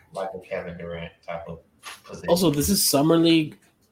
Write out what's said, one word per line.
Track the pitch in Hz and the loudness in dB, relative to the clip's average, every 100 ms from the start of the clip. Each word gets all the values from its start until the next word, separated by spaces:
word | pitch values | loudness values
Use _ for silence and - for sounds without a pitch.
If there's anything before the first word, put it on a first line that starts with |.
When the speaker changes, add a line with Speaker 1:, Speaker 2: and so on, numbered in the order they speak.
| _ | _
Speaker 1:
like | 95 95 | -10 -8
a | - | -10
Kevin | - 92 87 85 | -8 -8 -8 -10
Durant | 85 85 82 - - | -10 -10 -12 -14 -12
type | 82 85 | -12 -12
of | 82 - _ - - | -16 -20 _ -20 -20
position. | - - 175 | -18 -8 0
Speaker 2:
Also, | 175 180 | 2 4
this | 143 139 | 2 2
is | 196 - | 2 2
Summer | 139 156 165 | 4 4 4
League. | 165 165 147 - _ _ _ | 6 4 2 -6 _ _ _